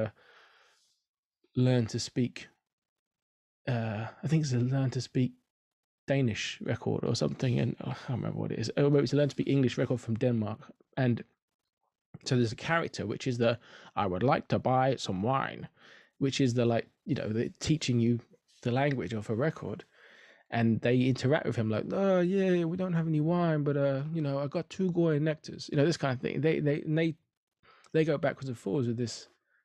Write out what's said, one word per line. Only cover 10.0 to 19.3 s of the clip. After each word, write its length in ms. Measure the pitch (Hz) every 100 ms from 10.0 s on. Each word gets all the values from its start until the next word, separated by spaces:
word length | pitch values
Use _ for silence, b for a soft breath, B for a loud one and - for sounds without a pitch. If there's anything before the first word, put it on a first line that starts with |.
from 140 | - 110
Denmark. 440 | 127 117 104 113 - - _ -
And 260 | 127 113 - _ _ _ _ _ _ _ _ - -
so 100 | 127
there's 160 | 117
a 60 | -
character, 480 | - 165 - - -
which 200 | 123 135
is 120 | 120
the, 220 | 117 117 B B B -
"I 100 | 101
would 160 | 92
like 280 | 123 156 -
to 100 | 110
buy 380 | 123 127 131 127
some 260 | - 92
wine," 460 | 107 135 - - - B B B B -
which 240 | 135 -
is 120 | 131
the, 120 | 120 117
like, 240 | 117 - _ -
you 100 | 131
know, 140 | -
the 200 | 110 - -
teaching 400 | - 156 - 120
you 200 | 117 120 - - _ _
the 100 | 123
language 420 | 123 147 127 90
of 160 | 110
a 60 | 107